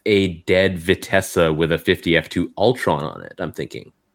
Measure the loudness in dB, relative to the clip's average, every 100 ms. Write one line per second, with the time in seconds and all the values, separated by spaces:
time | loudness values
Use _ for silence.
0 | 0 2 2 -2 0 2 2 0 0 0
1 | 2 0 0 0 2 2 0 0 0 -2
2 | 2 0 0 -4 -4 0 0 0 -2 -2
3 | -4 -10 -14 -10 -10 -8 -12 -12 -18 _
4 | _